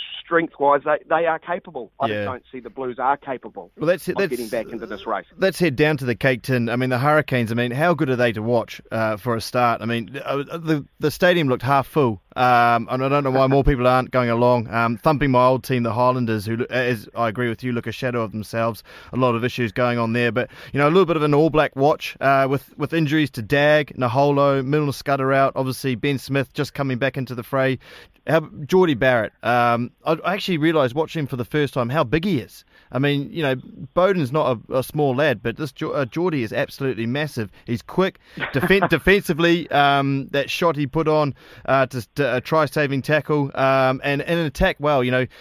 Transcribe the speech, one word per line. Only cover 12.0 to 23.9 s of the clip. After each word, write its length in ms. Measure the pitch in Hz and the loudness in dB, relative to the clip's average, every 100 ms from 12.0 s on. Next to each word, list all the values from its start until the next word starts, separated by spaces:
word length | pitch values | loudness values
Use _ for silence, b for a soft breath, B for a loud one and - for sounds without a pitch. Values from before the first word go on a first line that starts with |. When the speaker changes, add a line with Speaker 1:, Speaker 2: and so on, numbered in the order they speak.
| 127 101 _ - | 0 0 _ 0
Speaker 2:
um, 500 | 127 120 120 117 110 | 4 4 4 2 0
and 140 | 127 | -2
I 40 | 135 | 0
don't 160 | 143 | 0
know 80 | 135 | 2
why 160 | 135 135 | 2 4
more 160 | 139 | 4
people 240 | 135 139 123 | 4 2 4
aren't 240 | 127 123 | 2 2
going 180 | 127 123 | 0 0
along. 380 | 117 123 123 117 | 2 4 2 0
Um, 240 | 113 117 117 | 0 0 0
thumping 360 | 160 143 143 | 0 2 2
my 140 | 123 127 | 4 4
old 180 | 131 | 2
team, 180 | - 131 | 0 -2
the 100 | 117 | -2
Highlanders, 540 | 107 123 127 117 110 101 | 0 0 2 0 -2 -2
who, 180 | 113 120 | -4 -2
as 380 | 123 123 117 113 - | -2 0 -2 -4 -4
I 120 | 117 | -4
agree 200 | 107 123 | -2 -4
with 160 | 110 | -4
you, 80 | 127 | -4
look 160 | 117 113 | -4 -6
a 40 | |
shadow 300 | 107 131 120 | -6 -4 -4
of 80 | 110 | -4
themselves. 540 | 110 104 113 113 110 - B B | -6 -8 -4 -4 -4 -12 B B
A 40 | 123 | -2
lot 180 | 127 | 0
of 100 | 117 | 0
issues 280 | 120 - 117 | -2 -2 -4
going 260 | - 123 120 | -2 -2 0
on 140 | 113 | -2
there. 180 | 120 120 | 0 0
But, 200 | 113 117 B B | 0 -4 B B
you 60 | 139 | 0
know, 80 | 147 | 2
a 40 | |
little 160 | 175 170 | 4 2
bit 100 | 160 | 2
of 60 | |
an 100 | 151 | 2
All 160 | 143 156 | 4 4
Black 240 | 147 143 | 2 0
watch, 420 | 135 139 156 - - | 2 0 0 -4 -2
uh, 260 | 131 139 135 | 2 2 2
with, 280 | 139 - - | -2 -6 -8
with 140 | 143 | -4
injuries 380 | 165 151 156 147 | 0 0 2 0
to 120 | - | -4
Dag, 520 | 104 143 147 151 147 | -2 2 4 4 2